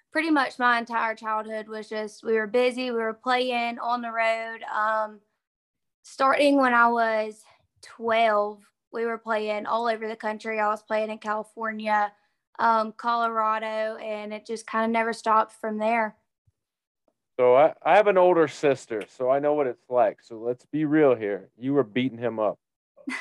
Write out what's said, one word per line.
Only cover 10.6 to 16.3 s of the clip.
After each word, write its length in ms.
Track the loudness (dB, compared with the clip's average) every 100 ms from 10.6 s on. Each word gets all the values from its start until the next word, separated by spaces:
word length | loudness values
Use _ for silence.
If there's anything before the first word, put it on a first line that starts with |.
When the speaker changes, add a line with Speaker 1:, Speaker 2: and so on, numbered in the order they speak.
| -2
Speaker 1:
was 140 | -2
playing 280 | -4 -4 -4
in 80 | -6
California, 920 | -6 -6 -6 -8 -8 -6 -2 0 0 _ _ _ _ -2
um, 360 | 2 2 0 -4
Colorado, 1040 | -2 0 0 0 -2 -2 -4 -4 -6 -6
and 340 | -10 -8 -10
it 140 | -12 -10
just 200 | -10 -4
kinda 220 | -2 0
never 240 | 0 -2
stopped 400 | -2 2 2 2
from 240 | -4 -8 -4
there. 400 | -2 0 -2 -6 _